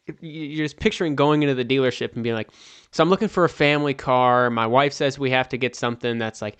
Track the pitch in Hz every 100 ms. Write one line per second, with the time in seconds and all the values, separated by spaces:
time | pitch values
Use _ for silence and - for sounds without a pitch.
0 | - 147 165 156 147 156 156 - 220 -
1 | 170 143 143 151 143 127 120 135 131 -
2 | 120 123 117 113 107 - - - _ -
3 | 165 190 214 - 160 - 147 147 147 135
4 | - 127 123 123 123 117 113 127 143 -
5 | 143 139 135 127 127 123 123 - 120 117
6 | 120 117 110 - 107 -